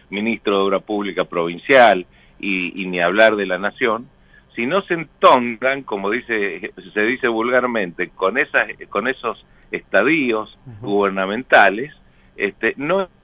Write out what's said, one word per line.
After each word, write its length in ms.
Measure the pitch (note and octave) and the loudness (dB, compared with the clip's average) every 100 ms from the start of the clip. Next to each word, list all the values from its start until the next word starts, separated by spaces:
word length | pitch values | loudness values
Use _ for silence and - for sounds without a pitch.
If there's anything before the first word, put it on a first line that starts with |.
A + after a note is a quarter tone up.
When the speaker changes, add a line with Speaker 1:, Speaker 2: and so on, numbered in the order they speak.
| - | -12
Speaker 1:
ministro 460 | G2 A2 G#2+ - G2 | -6 -4 -4 -2 0
de 60 | |
Obra 160 | G2 F#2+ | 0 -2
Pública 440 | - G#2 G2+ E2+ | -2 -6 -4 -4
provincial 840 | F#2 E2+ E2+ E2+ - C3+ A#2 F#2 F2 _ _ - | -4 -4 -4 -4 4 6 8 6 -2 _ _ -12
y, 440 | G2+ F#2 F2+ - | -6 -4 -6 -8
y 40 | F#2 | -6
ni 140 | F2+ | -2
hablar 360 | F2 G2+ A2 G#2+ | 0 4 4 4
de 100 | F#2+ | -2
la 120 | F#2 | -2
nación, 500 | G2+ - A#2+ A2 C3+ _ _ - _ - | -4 -4 -2 -2 -6 _ _ -20 _ -8
si 100 | A#2+ | -4
no 160 | F#3+ | -2
se 120 | - | -4
entongan, 880 | E3+ D#3 - F#3 C3+ A#2+ A2+ C3 C#3 | -6 -8 2 4 4 2 -4 -4 -4
como 260 | C3+ G#2 G2 | -6 -6 -4
dice, 600 | A#2+ A#2+ A2 G2+ F2 G#2 - F#2 | -4 -4 -4 -4 -6 -12 -14 -8
se 80 | G#2 | -2
dice 260 | A2 B2+ B2 | -2 0 -2
vulgarmente, 800 | A2 A#2+ B2+ B2 A#2 F2+ E2 F2 | 0 0 0 0 -2 -4 -6 -10
con 260 | - F#2+ B2 | -2 -2 0
esas, 280 | D3+ C3+ A2 - F#2 | -2 -2 -2 -6 -8
con 180 | G2+ A#2+ | -6 -4
esos 380 | B2+ A#2+ G2 - _ - | -6 -8 -10 -14 _ -10
estadios 880 | F2 - G2 A#2+ D#3+ B2+ A2 G#2+ - C3 | -10 -2 0 2 0 0 -2 -6 -14 -20
Speaker 2:
Ujú. 200 | G#2+ G#2 | -14 -2
Speaker 1:
gubernamentales, 1080 | G2+ G2 F#2+ F#2+ A2 C3 C#3 G2+ G#2 C#3+ - - _ _ - | 0 0 0 -4 -4 4 6 6 4 -6 -14 -20 _ _ -6
este, 380 | G2+ - A2+ - | -6 -4 -4 -4
no 260 | D3 F#3+ | -4 -2
es 60 | F#3 _ | -4 _